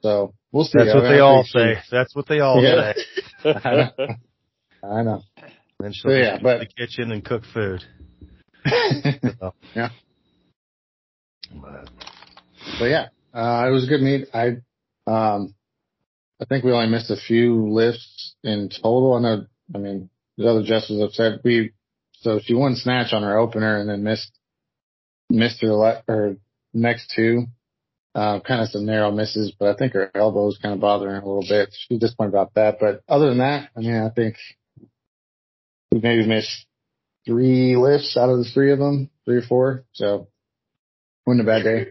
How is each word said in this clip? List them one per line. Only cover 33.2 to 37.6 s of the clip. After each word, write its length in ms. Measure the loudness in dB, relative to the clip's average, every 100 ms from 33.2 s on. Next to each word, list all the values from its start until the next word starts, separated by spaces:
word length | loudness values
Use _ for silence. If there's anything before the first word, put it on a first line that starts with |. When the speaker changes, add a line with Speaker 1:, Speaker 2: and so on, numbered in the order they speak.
| 2
Speaker 1:
than 80 | 2
that, 320 | 0 -2 -8 -8
I 40 |
mean, 140 | -4 -2
I 140 | -2
think 260 | -2 -4 -4 -20 -20 _ -20 -20 _ _ _ _ _ _ _ _ _ _
we 80 | 0
maybe 260 | 2 0 2
missed 400 | -2 -4 -12 -18 _ _ _ _ _ -4
three 500 | 0 2 4